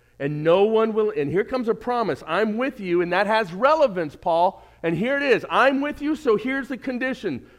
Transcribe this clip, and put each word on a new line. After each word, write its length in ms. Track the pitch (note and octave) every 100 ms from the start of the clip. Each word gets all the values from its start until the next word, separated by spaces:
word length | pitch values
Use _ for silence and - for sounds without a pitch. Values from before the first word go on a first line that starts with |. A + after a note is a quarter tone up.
| _ -
And 240 | C#3+ D3+
no 220 | D#3 F#3
one 300 | G#3+ A3 A3+
will, 160 | G#3+ G#3+
and 200 | D3+ C#3+
here 140 | F3
comes 240 | - C4 A3+
a 60 |
promise, 480 | A3+ B3 A#3+ G3+ C3+ D#3
"I'm 300 | F3 A3 G#3+
with 240 | C4+ -
you," 220 | F#3 F3
and 100 | F3
that 140 | F3+ G#3
has 260 | A3 F#3+
relevance, 640 | F#3 C4 D#4 C4+ F3+ D#3 -
Paul. 460 | F#3 E3 F#3 - - _
And 140 | E3+ E3
here 220 | A#3+ C#4
it 40 |
is, 220 | C#4+ F#3+ F3
"I'm 320 | F3+ C4 C4+
with 180 | C#4+ D4
you, 160 | D4 D#4
so 200 | B3+ G#3
here's 320 | B3+ C4+ B3
the 100 | B3+
condition. 680 | C4 B3 C4 A#3+ F#3+ A#2+ -